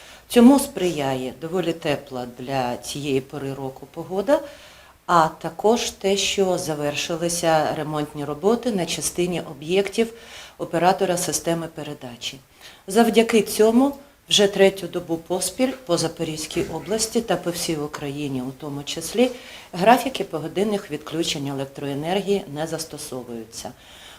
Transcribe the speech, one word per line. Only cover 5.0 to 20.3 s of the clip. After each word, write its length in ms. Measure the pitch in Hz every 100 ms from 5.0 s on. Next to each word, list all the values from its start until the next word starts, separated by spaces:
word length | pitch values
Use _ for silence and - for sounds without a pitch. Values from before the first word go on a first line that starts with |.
| -
а 220 | 175 160 160
також 500 | 160 165 208 240 -
те, 260 | - 190 196
що 400 | 196 - 190 175
завершилися 1160 | - 151 147 143 - 170 170 170 165 160 143 156
ремонтні 500 | 151 151 147 151 143
роботи 460 | 147 185 233 247
на 140 | 196 165
частині 560 | - 147 - 175 170
об'єктів 720 | - 139 151 190 202 - 226 - - - - -
оператора 600 | 170 170 175 190 175 175
системи 500 | 165 147 - 170 160 160
передачі. 640 | 147 147 127 117 - 139 _ _ - - -
Завдяки 540 | 196 226 208 226 226
цьому 520 | 202 - 214 233 277 - - _ -
вже 180 | - 202
третю 400 | 196 196 190 170
добу 300 | 175 175 165
поспіль 540 | - 180 - - 254 262 -
по 120 | 170
Запорізькій 680 | 165 - 160 156 - 175
області 580 | - 160 143 220 - 240
та 140 | 226 175
по 160 | 175
всій 240 | 170 - 156
Україні 680 | 147 - 143 143 147 135
у 100 | 127
тому 320 | 131 151 139
числі 480 | 143 - 160 202 247 - - - -
графіки 500 | 180 196 254 262 -
погодинних 680 | -